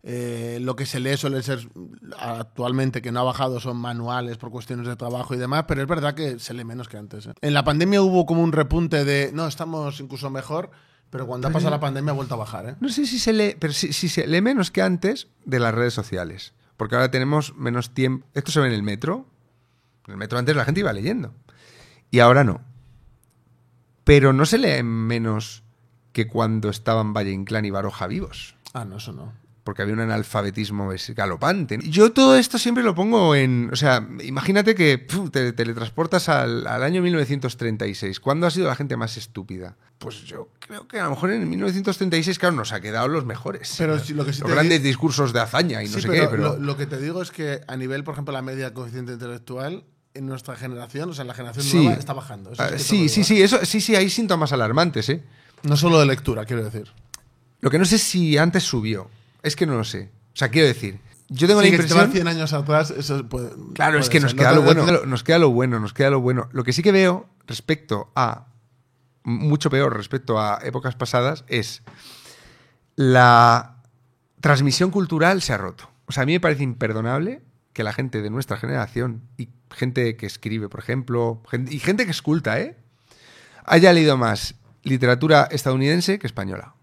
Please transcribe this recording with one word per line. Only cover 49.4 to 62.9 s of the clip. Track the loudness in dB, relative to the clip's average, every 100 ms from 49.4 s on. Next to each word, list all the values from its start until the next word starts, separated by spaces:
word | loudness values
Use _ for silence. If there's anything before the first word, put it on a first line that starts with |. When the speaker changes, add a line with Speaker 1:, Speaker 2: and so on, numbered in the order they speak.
| -14 -10 -10 -12 _ _ _
Speaker 1:
en | -14 -12
nuestra | -12 -12 -14
generación, | -12 -12 -12 -10 -10
o |
sea, | -10
en | -12
la |
generación | -12 -12 -6
Speaker 2:
Sí. | 2 4
Speaker 1:
nueva, | 4 2
está | -4
bajando. | -10 -10 -16 -16
Eso | -4
sí | -4
Speaker 2:
Ah, |
Speaker 1:
que | -2
te |
Speaker 2:
sí, | 0 2
Speaker 1:
lo | 4
Speaker 2:
sí, | 2
Speaker 1:
digo, | 4
Speaker 2:
sí, | 6
Speaker 1:
¿eh? |
Speaker 2:
eso, | 6 6
sí, | 2 -2
sí, | 2
hay | 2 2
síntomas | 0 0 0 0
alarmantes, | 0 0 2 2 0 -2
¿eh? | -4 -6 _ _ _
Speaker 1:
No | 0 2
solo | 6 6
de | 6
lectura, | 2 -2 -4 -4
quiero | -4
decir. | -4 -8 -12 -20 -20 -20 _ _ _ _
Speaker 2:
Lo | 0
que | 4
no |
sé | 4
es | 4
si | 2 0 2 4
antes | 4 2
subió. | 0 -2 -2 -4 -8 -20 _ _
Es | -6 -2
que | 0
no | 0
lo |
sé. | -2 -6 -12 -18 _
O | -4
sea, | 0
quiero | 4 4
decir, | 4 -6 -10 -18 -20 _
yo | 2 6
tengo | 8
Speaker 1:
Sí, | 8
Speaker 2:
la | 6
Speaker 1:
que |
si | 6
te |
vas | 6
Speaker 2:
impresión | 6
Speaker 1:
cien | 4 0
años | -2 -2
atrás, | -2 2 2 2